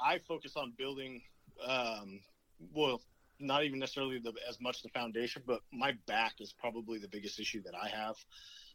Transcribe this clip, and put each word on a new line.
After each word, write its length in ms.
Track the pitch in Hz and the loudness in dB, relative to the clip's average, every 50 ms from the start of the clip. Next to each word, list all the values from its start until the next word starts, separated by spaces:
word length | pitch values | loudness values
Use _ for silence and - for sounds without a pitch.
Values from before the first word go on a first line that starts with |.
I 180 | 127 143 170 175 - | 4 4 4 4 2
focus 300 | - 165 156 - 135 - | -2 -4 -4 -4 -6 -4
on 160 | 156 139 120 117 123 | -4 -4 -4 -4 -4
building, 420 | 131 139 139 135 135 131 127 120 - - - - _ - - - - | -2 -2 -2 -4 -6 -6 -8 -10 -14 -18 -20 -20 _ -20 -12 -6 0
um, 540 | 127 131 127 120 117 110 104 104 98 95 98 - - _ _ _ _ _ - 82 90 | 2 2 4 4 2 0 -2 -6 -10 -12 -14 -16 -20 _ _ _ _ _ -18 -16 -4
well, 300 | 151 151 151 135 123 117 - - - _ _ _ _ - | 4 4 6 6 6 2 -2 -12 -20 _ _ _ _ -6
not 260 | 143 135 135 147 151 | 0 4 4 4 4
even 140 | 147 135 135 | 4 2 0
necessarily 400 | 135 131 - 139 135 131 131 127 | -2 -2 0 0 0 0 0 0
the, 140 | 117 117 110 117 120 123 | -2 -4 -4 -4 -6 -6
as 100 | 123 - | -6 -2
much 220 | 123 123 120 - | -2 -2 -2 -2
the 60 | - 113 | -6 -4
foundation, 540 | - 127 120 117 107 113 120 117 - 123 131 | -4 -2 -2 0 0 0 0 0 -2 -4 0
but 140 | - 120 110 - - | 2 0 0 0 -6
my 220 | - 120 127 139 131 110 - | -2 2 2 2 2 0 -2
back 280 | - 104 110 113 110 - - | 2 4 4 4 4 2 -4
is 160 | 104 101 - - | -10 -12 -8 -2
probably 400 | - 120 113 117 110 107 113 110 | -2 -2 -2 -2 -4 -2 -4 -4
the 100 | 101 95 | -4 -6
biggest 300 | 101 104 101 101 - - | -8 -4 -4 -4 -4 0
issue 220 | 107 - - 107 92 | -2 0 0 -2 -4
that 100 | 90 87 | -6 -6
I 140 | 90 101 104 | -4 -2 -2
have. 280 | 104 110 107 110 110 - - - - - - - - - - - | 0 0 0 0 -2 -4 -8 -18 -18 -18 -18 -16 -16 -16 -18 -18